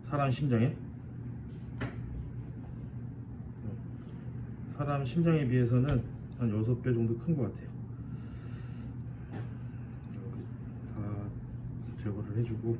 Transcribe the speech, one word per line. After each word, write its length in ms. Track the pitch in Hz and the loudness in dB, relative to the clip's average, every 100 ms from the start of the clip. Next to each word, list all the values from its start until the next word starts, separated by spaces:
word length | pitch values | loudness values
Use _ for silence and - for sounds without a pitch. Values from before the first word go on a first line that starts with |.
| 123 | 0
사람 200 | 143 139 | 2 4
심장에. 460 | 127 143 117 127 - - - - - - - - - - - - - - - - - - - - - - - - - - - - - 110 - - - - - - - - - - - | 4 6 8 6 4 -6 -8 -8 -8 -6 -6 -8 -8 -8 -4 -4 -4 -4 -4 -4 -6 -6 -8 -8 -8 -6 -6 -6 -8 -8 -8 -8 -6 -6 -6 -6 -8 -8 -8 -8 -6 -6 -8 -8 -2
사람 300 | 143 143 131 | 0 2 2
심장에 420 | 170 165 160 131 | 4 8 8 6
비해서는 560 | 127 117 123 135 131 - - - - | 6 8 6 6 4 2 -6 -8 0
한 100 | 120 | 2
여섯 320 | 104 110 120 | 4 4 4
배 120 | 131 | 4
정도 240 | 117 113 113 | 4 4 4
큰 180 | 165 151 | 4 4
것 60 | |
같아요. 260 | 110 - - - - - - - - - - - - - - - - - - - - - - - - - - | 4 -2 -8 -6 -6 -6 -6 -6 -6 -8 -8 -8 -6 -6 -6 -6 -6 -8 -6 -6 -6 -6 -6 -6 -8 -8 -8
이렇게 320 | - - - - - - - - | -8 -6 -6 -6 -8 -6 -8 -6
다 1080 | - 101 - - - - - - - - - | -4 -2 -2 -4 -6 -6 -6 -6 -6 -6 -4
제거를 340 | 110 98 107 104 | -2 -2 0 2
해주고 400 | 117 110 113 | 2 2 2